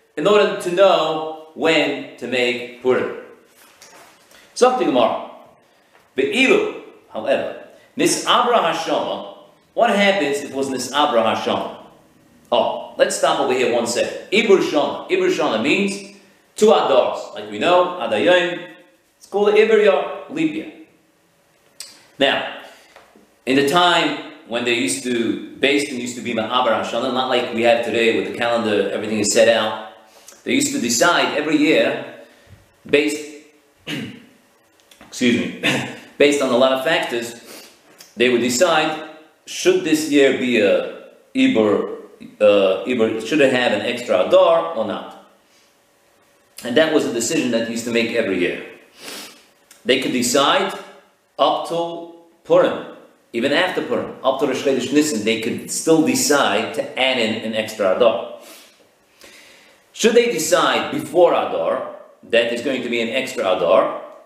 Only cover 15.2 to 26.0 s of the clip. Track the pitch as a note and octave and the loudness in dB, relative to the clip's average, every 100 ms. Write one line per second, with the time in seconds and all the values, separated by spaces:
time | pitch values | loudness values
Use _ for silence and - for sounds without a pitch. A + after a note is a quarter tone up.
15.2 | F3+ D#3 C#3+ A2 C3+ F#3+ G3 - - - | 0 0 0 0 0 0 -2 -4 -14 -20
16.2 | _ _ _ - G#3+ G3 - B2 - - | _ _ _ 2 4 4 4 2 2 -2
17.2 | - G#2 G#2 G#2+ D#3 F3+ F3 C3 A#2 G#2 | -10 -14 -10 -2 2 4 2 -2 -2 0
18.2 | D#3 F3+ F3 - - - _ _ _ _ | 4 4 2 -6 -12 -20 _ _ _ _
19.2 | - G3+ G#3 G#3+ A3 G#3+ G3+ F3+ - - | -6 0 4 4 6 6 4 2 -2 -10
20.2 | - D#3+ D#3+ D#3 - - - _ _ _ | -10 -4 -2 -4 -12 -16 -20 _ _ _
21.2 | _ _ _ _ _ - - - _ - | _ _ _ _ _ -20 -20 -20 _ -2
22.2 | C3+ - - - - - _ - _ - | 0 0 -4 -12 -20 -20 _ -20 _ -20
23.2 | _ _ - C#3 C#3+ F3 F3+ E3 D#3 C#3+ | _ _ 0 2 2 2 2 2 0 -4
24.2 | - - - A#2+ A#2+ A#2+ C3+ - B2 A#2 | -12 -18 -8 -6 -2 -2 -2 -4 -4 -2
25.2 | G#2+ F#2+ - - C3+ C#3+ - B2 | -2 -4 -8 -2 0 2 -2 -8